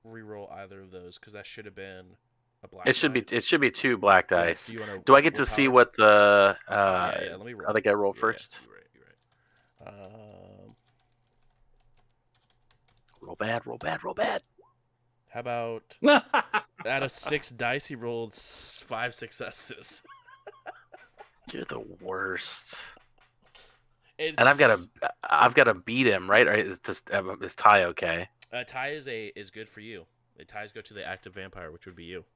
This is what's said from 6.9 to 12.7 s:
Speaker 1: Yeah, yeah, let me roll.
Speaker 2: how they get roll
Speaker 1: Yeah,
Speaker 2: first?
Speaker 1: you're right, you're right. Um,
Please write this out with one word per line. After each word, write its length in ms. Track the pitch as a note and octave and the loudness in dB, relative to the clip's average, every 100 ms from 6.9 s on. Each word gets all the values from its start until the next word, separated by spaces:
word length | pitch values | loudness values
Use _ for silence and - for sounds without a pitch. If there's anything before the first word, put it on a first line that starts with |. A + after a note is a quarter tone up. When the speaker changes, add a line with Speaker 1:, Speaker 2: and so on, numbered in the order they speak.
| F#2 F2+ | 2 -2
Speaker 1:
Yeah, 60 | - | -4
yeah, 120 | D#2+ | -8
let 100 | F2+ | -12
me 80 | A2+ | -16
roll. 140 | A2+ G#2 | -10 -4
Speaker 2:
how 60 | |
they 80 | G#2+ | 0
get 160 | G#2 G#2 | 0 0
roll 160 | G2+ | 0
Speaker 1:
Yeah, 60 | G2 | 0
Speaker 2:
first? 400 | A2+ A2+ - - | -4 -2 -10 -10
Speaker 1:
you're 100 | A#1 | -18
right, 120 | G1+ _ | -20 _
you're 120 | _ _ _ _ _ _ _ _ _ | _ _ _ _ _ _ _ _ _
right. 760 | - G2+ G2 A2 G#2+ F2+ F#2 G2 F#2+ | -20 -20 -20 -20 -20 -20 -20 -20 -20
Um, 80 | A#2 _ _ _ _ _ _ _ _ _ _ _ _ _ _ _ _ _ _ _ | _ _ _ _ _ _ _ _ _ _ _ _ _ _ _ _ _ _ _ _